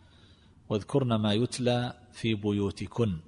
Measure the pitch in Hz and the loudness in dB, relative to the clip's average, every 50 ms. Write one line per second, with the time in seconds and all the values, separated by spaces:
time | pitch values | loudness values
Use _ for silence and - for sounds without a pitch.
0 | - - - - - - - _ - - - - - - - 104 95 - - 143 | -20 -20 -20 -20 -20 -20 -20 _ -20 -20 -20 -18 -8 -2 -2 -2 -2 0 0 0
1 | 131 120 117 107 107 107 104 107 123 117 - - 123 120 123 120 123 120 117 - | 2 2 2 2 2 2 2 2 2 0 -2 -2 0 0 2 0 0 -4 -8 -12
2 | - - - - - 113 110 101 104 104 104 101 101 98 95 - 104 - - - | -20 -20 -14 -4 -2 -2 0 0 0 0 0 2 0 -2 -2 -4 -10 -8 -2 0
3 | 117 104 90 80 - | 0 0 0 -4 -8